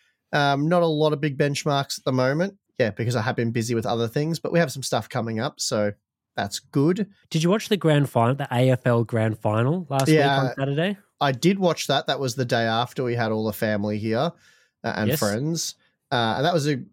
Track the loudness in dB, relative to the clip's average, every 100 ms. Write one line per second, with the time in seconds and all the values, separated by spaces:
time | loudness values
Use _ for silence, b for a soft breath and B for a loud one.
0 | b b _ 0 2 2 2 2 2 2
1 | 2 2 -2 0 0 0 -2 -2 -2 -6
2 | -2 2 2 2 -2 -6 _ -2 -2 0
3 | -2 -2 -2 -2 -2 -2 -2 -2 -2 -2
4 | -2 -2 -2 -4 -2 0 0 -2 -4 -4
5 | -2 -6 -4 -4 -4 -6 -4 0 -2 -4
6 | _ _ _ -8 -6 -8 -6 0 2 0
7 | -4 b b -2 2 0 0 0 2 4
8 | 2 2 2 2 -2 2 4 4 2 2
9 | 2 0 0 0 0 0 2 0 -2 0
10 | 4 4 4 2 0 -2 -4 -2 -2 -4
11 | _ -2 0 2 2 2 2 0 0 -2
12 | -2 -2 -4 -4 0 0 2 0 -2 -4
13 | -4 -2 -2 -2 -2 -2 -2 0 -2 -4
14 | -2 0 -2 b b b b _ -6 -2
15 | -2 0 0 0 -2 -4 -6 -10 _ _
16 | _ -2 0 0 0 0 0 -2 -6